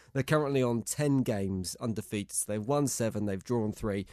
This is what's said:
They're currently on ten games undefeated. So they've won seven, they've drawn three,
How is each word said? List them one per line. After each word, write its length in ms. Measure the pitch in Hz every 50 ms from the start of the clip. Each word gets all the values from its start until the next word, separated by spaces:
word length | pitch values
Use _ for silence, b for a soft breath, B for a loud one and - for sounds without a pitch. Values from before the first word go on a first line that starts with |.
| B B -
They're 100 | 135 131
currently 380 | - 156 156 151 139 139 135
on 220 | 127 120 117 117 -
ten 400 | - - - 147 147 139 135 120
games 520 | - 113 101 98 95 95 92 90 90 - -
undefeated. 540 | 123 117 107 107 107 - - 107 98 - -
So 120 | - - -
they've 100 | 104 107 104
won 220 | 113 143 147 143
seven, 380 | 131 - - 117 110 - 104 104
they've 180 | 101 95 95 -
drawn 280 | - 123 117 107 107
three, 340 | 104 - 110 107 98 101 95 B